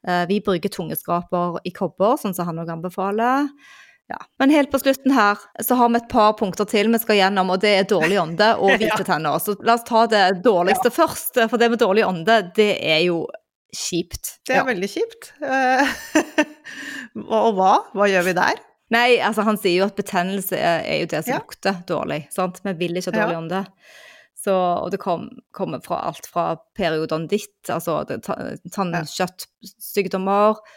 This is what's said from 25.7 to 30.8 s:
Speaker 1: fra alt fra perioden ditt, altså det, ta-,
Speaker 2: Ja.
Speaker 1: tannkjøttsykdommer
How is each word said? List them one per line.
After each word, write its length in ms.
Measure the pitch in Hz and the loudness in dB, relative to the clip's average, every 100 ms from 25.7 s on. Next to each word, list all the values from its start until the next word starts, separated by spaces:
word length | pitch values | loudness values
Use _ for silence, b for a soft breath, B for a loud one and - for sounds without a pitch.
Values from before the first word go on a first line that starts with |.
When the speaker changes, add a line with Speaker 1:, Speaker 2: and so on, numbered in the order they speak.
| 151 | -6
Speaker 1:
fra 220 | - 175 - | -6 -6 -6
alt 220 | 160 - | -10 -8
fra 280 | 175 165 160 _ - | -4 -4 -6 _ -4
perioden 500 | 170 156 160 160 156 | -2 -2 -2 -4 -2
ditt, 360 | 208 - _ - | -4 -4 _ -8
altså 380 | 165 170 151 - | -6 -4 -4 -4
det, 160 | - | -8
ta-, 160 | - - | -8 -8
Speaker 2:
Ja. 320 | - - 175 | -8 -12 -10
Speaker 1:
tannkjøttsykdommer 1900 | - 180 170 156 - 180 - - _ - - - 208 185 190 196 202 214 214 - B | -6 -4 -4 -6 -6 -6 -8 -20 _ -20 -20 -8 -4 -4 -2 0 2 2 0 -8 B